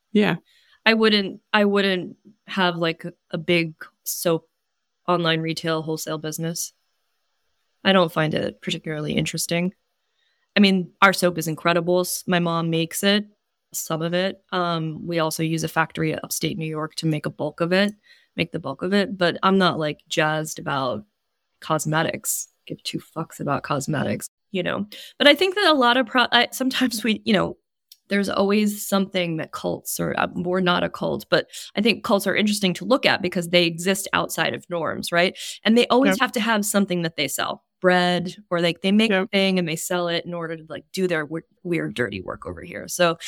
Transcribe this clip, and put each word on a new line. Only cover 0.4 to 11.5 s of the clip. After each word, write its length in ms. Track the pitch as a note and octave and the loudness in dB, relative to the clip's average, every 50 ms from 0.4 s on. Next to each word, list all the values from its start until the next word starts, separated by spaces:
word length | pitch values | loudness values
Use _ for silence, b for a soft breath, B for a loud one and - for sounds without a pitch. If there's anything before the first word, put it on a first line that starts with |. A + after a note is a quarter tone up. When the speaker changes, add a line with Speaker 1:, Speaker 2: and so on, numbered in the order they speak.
| b b b b b b b b b | b b b b b b b b b
Speaker 2:
I 80 | A3 | 4
wouldn't, 480 | A3+ A3 A3 G#3+ G#3+ G#3 G3 F#3 - - _ - - | 4 6 4 4 4 2 0 -2 -8 -12 _ 0 2
I 100 | G#3+ G#3 | 4 4
wouldn't 520 | G3+ G3 G3+ G3 G3 F#3 F3+ E3 - - _ _ - _ _ _ | 4 4 2 2 2 2 0 -2 -6 -12 _ _ -20 _ _ _
have, 300 | - - F#3+ F#3 F3 F3 | -6 -2 0 2 2 2
like, 300 | E3 E3+ E3 E3 - - E3+ - _ _ - | 0 -2 -2 -2 -4 -10 -14 -14 _ _ -10
a 80 | - E3 | -10 -8
big 360 | D#3 - F3 E3+ E3 D#3+ D#3+ - - - _ _ - | 0 2 2 2 2 -2 -6 -14 -20 -20 _ _ -10
soap 460 | - - - - F3 E3 D#3+ _ _ _ _ _ _ _ _ _ _ _ _ - - | -10 -8 -2 0 0 0 0 _ _ _ _ _ _ _ _ _ _ _ _ -2 0
online 320 | F3+ E3+ E3+ D#3+ E3 D#3+ | 0 2 2 2 0 0
retail 400 | D#3+ D#3+ D#3+ - - E3 D#3+ D#3+ | 0 -4 -6 -4 -2 -2 -2 -2
wholesale 380 | D3+ D#3+ D#3+ D#3 - E3 D#3 D#3 | -2 -6 -6 -6 -6 -8 -8 -6
business. 560 | D#3 D#3 D#3 - E3 E3 E3+ - - - _ _ _ _ _ _ _ _ _ _ _ _ _ _ _ _ _ _ _ _ _ _ - | -6 -8 -8 -6 -6 -6 -4 -6 -8 -10 _ _ _ _ _ _ _ _ _ _ _ _ _ _ _ _ _ _ _ _ _ _ 2
I 100 | G3+ F#3+ | 4 6
don't 180 | F#3+ F3 D#3+ | 6 4 4
find 220 | - E3 D#3 D#3 - | 2 0 0 0 0
it 260 | - - - - _ | -2 -2 -4 -6 _
particularly 540 | - F#3+ F#3 E3 - D#3+ D#3 D3+ D3+ D3+ D#3 | -8 -8 -8 -6 -6 -8 -8 -6 -6 -4 -2
interesting. 580 | D3 D#3 - - D#3+ - - E3+ E3+ F3 F#3 - _ _ _ _ _ _ _ _ _ _ _ _ _ _ _ - | -2 -2 -2 -4 -6 -4 -2 -2 0 -2 -2 -4 _ _ _ _ _ _ _ _ _ _ _ _ _ _ _ 2
I 40 | G#3 | 4
mean, 320 | G#3 F#3+ F#3+ F#3 F3 - _ - | 6 6 6 4 0 -2 _ 4
our 140 | G3 G3 F#3 | 6 6 6
soap 240 | - F#3 F3+ F3 D#3+ | 6 2 2 2 0
is 100 | D#3 | -4
incredible. 520 | D#3+ | -4